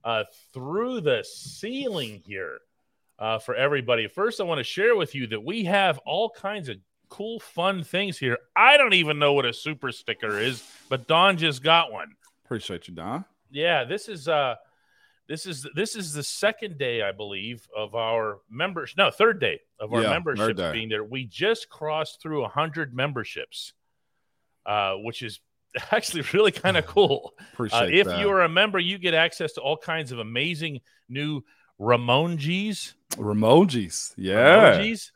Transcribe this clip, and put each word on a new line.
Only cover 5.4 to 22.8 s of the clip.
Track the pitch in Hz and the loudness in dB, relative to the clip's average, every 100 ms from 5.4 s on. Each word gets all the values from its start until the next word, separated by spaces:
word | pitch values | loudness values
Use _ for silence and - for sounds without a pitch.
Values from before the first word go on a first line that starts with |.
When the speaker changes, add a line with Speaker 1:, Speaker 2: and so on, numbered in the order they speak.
Speaker 1:
we | 120 226 | -6 -6
have | 175 202 190 135 - | 0 2 2 -2 -4
all | 165 220 | -4 -4
kinds | - 196 208 139 | -6 -8 -8 -10
of | 95 _ _ _ | -14 _ _ _
cool, | - 214 226 | -12 -10 -10
fun | - - 180 190 | -10 -4 -2 -2
things | 156 180 202 - | -4 -4 -4 -4
here. | 131 120 _ - | -2 -2 _ 6
I | 233 294 | 8 8
don't | 254 | 6
even | 190 151 147 | 4 2 2
know | 147 | 4
what | 143 | 4
a | 123 | 2
super | 110 151 151 131 | -2 -8 -6 -8
sticker | 110 - 110 110 104 | -8 -8 -6 -4 -2
is, | 120 120 - - _ | -2 -4 -12 -20 _
but | 131 - | -6 2
Don | 160 190 180 | 4 4 4
just | 160 131 | -2 0
got | 147 165 151 | 4 4 4
one. | 104 76 _ _ _ _ | -6 -12 _ _ _ _
Speaker 2:
Appreciate | 113 - 87 - | -10 -8 -12 -12
you, | |
Don. | 85 87 139 196 _ _ | -12 -8 -8 -10 _ _
Speaker 1:
Yeah, | 139 170 156 | -4 0 0
this | 123 196 - | -2 -8 -8
is, | 185 139 | -10 -2
uh, | 151 135 113 _ _ _ _ _ _ _ | 0 0 -4 _ _ _ _ _ _ _
this | 156 | -12
is, | 190 143 139 | -10 -12 -10
this | 151 220 226 | -6 -6 -6
is | 175 | -10
the | 147 | -8
second | 139 - 202 220 214 147 | -8 -2 -2 -2 -12 -6
day, | 131 117 | -4 -2
I | 101 | -4
believe, | 98 104 98 107 120 _ 110 | -6 -10 -10 -10 -14 _ -10
of | 107 | -6
our | 117 113 113 110 101 _ | -6 -2 -2 -4 -8 _
members-, | 117 180 170 127 - | -8 -6 -6 -8 0
no, | 196 | 0
third | - 226 196 | 4 2 4
day | 110 - _ _ | -2 -4 _ _
of | 107 | -4
our | 117 | 0
Speaker 2:
Yeah, | 110 | 2
Speaker 1:
memberships | 156 165 120 110 | 0 -2 0 0
Speaker 2:
third | 95 | 0
day. | 85 | -4
Speaker 1:
being | 78 113 | -4 -4
there. | 107 | -6
We | 107 131 123 | -6 -8 -10
just | - 190 226 - | -2 -2 -2 -6
crossed | - 156 156 151 - | -10 -6 -4 -6 -10
through | 160 151 | -6 -4
a | 117 | -2
hundred | 143 160 151 | -2 -2 -4